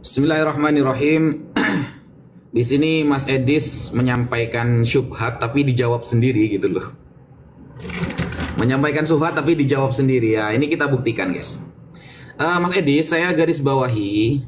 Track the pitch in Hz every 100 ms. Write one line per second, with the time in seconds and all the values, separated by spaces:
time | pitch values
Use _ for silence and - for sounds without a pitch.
0 | - 131 147 156 156 143 151 147 131 120
1 | 143 160 160 147 - - 208 180 131 -
2 | - - - - - 117 120 139 156 160
3 | 147 135 135 135 127 151 - - - 120
4 | 127 120 120 120 117 117 120 120 113 139
5 | 127 - 117 120 117 143 139 120 120 120
6 | - 117 123 110 107 98 95 92 - -
7 | - - - - - - - - - -
8 | - - - - - - 117 135 151 156
9 | 156 156 165 160 143 160 135 139 135 127
10 | 131 131 113 110 107 113 147 160 143 127
11 | 117 113 92 87 - - - - - -
12 | - - - - 156 175 175 185 147 143
13 | 160 165 180 165 165 165 139 139 127 107
14 | 101 107 113 139